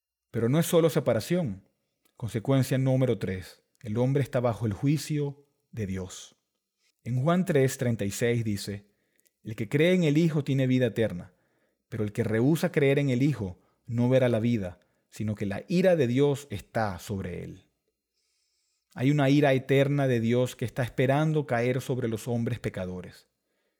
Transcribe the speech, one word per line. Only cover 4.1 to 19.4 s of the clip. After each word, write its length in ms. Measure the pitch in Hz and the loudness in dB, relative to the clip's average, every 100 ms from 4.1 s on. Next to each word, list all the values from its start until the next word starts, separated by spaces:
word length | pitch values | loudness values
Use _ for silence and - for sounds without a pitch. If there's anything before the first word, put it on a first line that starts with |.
| 139 | 0
está 160 | 127 123 | -2 -2
bajo 260 | 120 104 117 | -2 -2 -4
el 80 | |
juicio 720 | 95 139 151 - 151 143 139 _ _ _ | -2 -2 -2 -2 -4 -6 -8 _ _ _
de 140 | 113 98 | -10 -6
Dios. 500 | 95 92 - - _ _ _ _ _ _ _ | -6 -8 -14 -20 _ _ _ _ _ _ _
En 180 | 113 123 | -6 -2
Juan 240 | 147 180 180 | 0 0 2
tres 320 | 143 131 - | 2 2 0
treinta 260 | 123 117 | -2 -2
y 80 | 101 | -4
seis 320 | - 120 120 | -2 0 0
dice, 420 | 110 101 - 98 - _ _ _ _ _ | -2 -4 -6 -10 -12 _ _ _ _ _
"El 120 | 110 110 | -14 -10
que 140 | 107 | -2
cree 240 | 143 170 | 2 4
en 100 | 185 | 4
el 140 | 160 147 | 4 4
Hijo 260 | 170 151 | 2 0
tiene 240 | 139 135 131 | 0 0 2
vida 200 | 127 120 | 4 4
eterna, 460 | 117 107 87 - _ _ _ _ _ - | 4 0 -2 -12 _ _ _ _ _ -10
pero 140 | 107 | -4
el 80 | 104 | -4
que 120 | - | 0
rehúsa 480 | 107 110 131 165 175 | 0 2 4 2 2
creer 280 | 156 139 139 | 2 4 4
en 100 | 139 | 2
el 140 | 123 | 2
Hijo 360 | 147 123 95 87 _ _ - | 0 0 -6 -10 _ _ -8
no 220 | 117 123 | 0 2
verá 220 | 131 123 | 4 4
la 100 | 113 | 2
vida, 400 | 117 117 90 87 _ _ _ | 0 0 -4 -12 _ _ _
sino 260 | - 107 104 | -8 -6 -4
que 100 | 101 | -6
la 180 | 101 - | -6 -2
ira 280 | 175 185 170 | 2 2 4
de 120 | 120 | 2
Dios 400 | 127 143 135 - | 2 2 0 -6
está 500 | 104 - 117 107 87 | -12 -6 -4 -4 -6
sobre 440 | - 98 90 87 | -8 -8 -8 -10
él". 220 | 87 98 _ _ _ _ _ _ _ _ _ _ _ _ _ | -12 -16 _ _ _ _ _ _ _ _ _ _ _ _ _
Hay 160 | - 131 | -2 0
una 200 | 147 135 | 2 4
ira 240 | 147 | 4